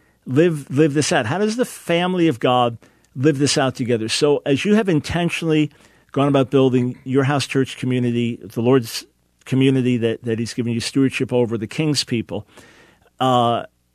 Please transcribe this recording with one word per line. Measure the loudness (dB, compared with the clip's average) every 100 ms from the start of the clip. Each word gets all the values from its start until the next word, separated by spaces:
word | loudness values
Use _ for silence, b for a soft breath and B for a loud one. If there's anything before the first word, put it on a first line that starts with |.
| _ _ -2
live, | 2 2 0 -2
live | 2 2
this | 2 0
out? | 0
How | 0 -2
does | -2 -2
the |
family | -4 -6 -4 -2 0 2 0
of | 2
God | 2 2 2 -2 b b b
live | -2 0 2
this | 0 0
out | -2 -2
together? | -2 -2 -2
So | 0 2 2
as | 0 0 2
you |
have | 2 2
intentionally | 0 -2 -2 -2 -2 0 0 0 b b b b
gone | 0 2
about | 2 2
building | 2 4 2 0 -4
your | -2 0
house | 2 0 -2
church | -2 -2 -4
community, | -4 -2 0 0 -2 -4
the | -8 -2
Lord's | 2 0 -2 -12 -14 _ _ _ -4
community | 0 2 2 0 0
that, | -2 -4
that | -4 -4
he's | -4
given | -6 -4
you | -4
stewardship | -2 0 0 0 -2
over, | 0 0 -2
the | -6
King's | -4 -2 -2
people, | -2 -4 -4 -10 b b b b b b b -2
uh, | 2 4 2 0 -4 _ _